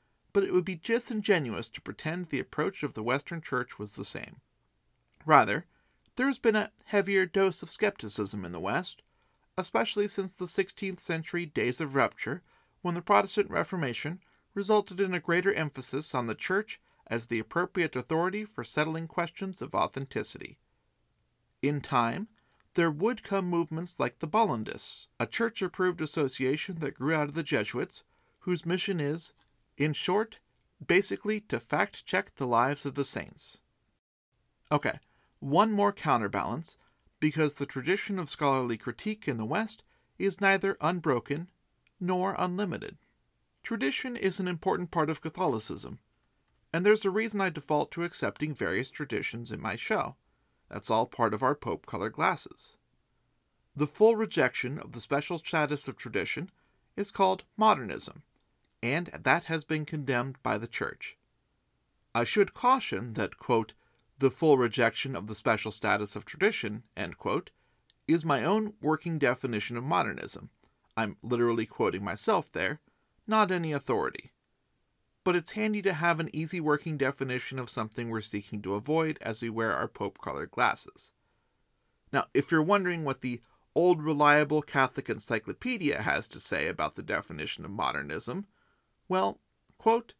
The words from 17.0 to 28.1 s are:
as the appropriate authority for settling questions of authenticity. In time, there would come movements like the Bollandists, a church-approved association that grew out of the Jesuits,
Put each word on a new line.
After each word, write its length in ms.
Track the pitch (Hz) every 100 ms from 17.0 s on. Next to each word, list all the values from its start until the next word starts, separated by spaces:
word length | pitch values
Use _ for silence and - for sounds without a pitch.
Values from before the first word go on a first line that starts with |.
| -
as 200 | 117 113
the 120 | 117
appropriate 560 | 107 165 180 - 160
authority 520 | 127 - 160 175 208 208
for 180 | -
settling 420 | 117 - 156 160 165
questions 540 | - 170 - 190 180
of 140 | -
authenticity. 800 | 101 - - 135 117 107 - - - _ _ _ _ _ _ _ _ _ _
In 220 | 139 147
time, 460 | - 131 117 135 220 _ _ _ _
there 180 | - 170
would 320 | 147 214 226
come 220 | - 196
movements 560 | 180 170 160 160 175 -
like 200 | 127 -
the 60 | 151
Bollandists, 800 | 208 214 117 107 - - - - _
a 60 | 113
church-approved 720 | - 233 - 185 - 180 175
association 760 | 156 - 139 - 131 151 - 170
that 160 | 151
grew 200 | - 139
out 140 | 160 147
of 60 |
the 80 | 151
Jesuits, 640 | 151 127 104 120 180 - -